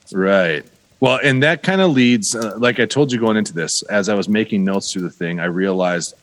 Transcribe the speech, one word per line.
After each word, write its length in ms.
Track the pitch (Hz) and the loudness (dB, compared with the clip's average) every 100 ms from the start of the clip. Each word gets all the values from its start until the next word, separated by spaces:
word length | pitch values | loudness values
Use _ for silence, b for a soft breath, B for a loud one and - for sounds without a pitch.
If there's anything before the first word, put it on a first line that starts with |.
| - 98 | -10 -2
Right. 480 | 95 98 87 76 - _ _ - | 2 2 2 -2 -6 _ _ 0
Well, 200 | 131 127 | 2 2
and 200 | 143 131 | 2 2
that 180 | 143 170 | 2 0
kinda 240 | - 190 190 | 0 2 2
leads, 480 | 131 123 120 98 | 4 4 4 0
uh, 220 | 110 113 101 | -4 -6 0
like 220 | 120 120 | 0 2
I 60 | 113 | 0
told 240 | 139 143 | 2 0
you 80 | 123 | 2
going 180 | 113 110 | 0 0
into 160 | 104 | 0
this, 300 | 82 80 - | -4 -4 -6
as 260 | - 104 98 | -4 -2 0
I 60 | 101 | -2
was 120 | 90 | 0
making 360 | 107 107 104 95 | 0 0 0 0
notes 260 | 98 - | -2 -4
through 120 | 98 | -6
the 80 | 87 | -8
thing, 280 | - 85 85 | -6 -6 -4
I 60 | 87 | -4
realized 720 | 87 98 92 90 87 82 - | -2 -2 0 0 -2 -6 -8